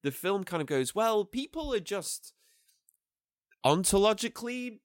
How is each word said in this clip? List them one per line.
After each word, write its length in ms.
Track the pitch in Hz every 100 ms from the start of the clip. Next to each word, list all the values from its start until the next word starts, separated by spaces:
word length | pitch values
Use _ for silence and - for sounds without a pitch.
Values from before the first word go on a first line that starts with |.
the 80 | 143
film 320 | 135 180 202
kind 160 | 185 170
of 80 | 143
goes, 260 | 143 127
"Well, 300 | 202 226 214
people 500 | 202 247 285 320 302
are 60 | 233
just 540 | 165 196 165 - - _ _ _ _ _ _ _ _ _ _ _ _ _ -
ontologically 1120 | 160 180 196 208 214 233 - 240 247 247 220